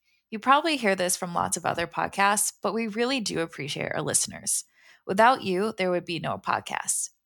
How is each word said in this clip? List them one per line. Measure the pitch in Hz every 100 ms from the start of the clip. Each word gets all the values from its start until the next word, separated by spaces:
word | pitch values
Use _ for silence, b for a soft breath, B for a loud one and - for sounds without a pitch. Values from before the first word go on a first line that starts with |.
| _ _ _
You | 220
probably | 254 277 320 285
hear | 214
this | 190 180
from | - 180
lots | 170 185 180
of | 165
other | 170 170
podcasts, | - 170 - 196 208 - -
but | 208
we | 214 226
really | 202 240 269
do | 185 160
appreciate | 165 - 147 - -
our | -
listeners. | 151 - - 78 - - b b b b -
Without | 196 226 262
you, | 190 180 214 -
there | 185
would | 180 175
be | 165
no | - 101
podcast. | - 104 - - - - - _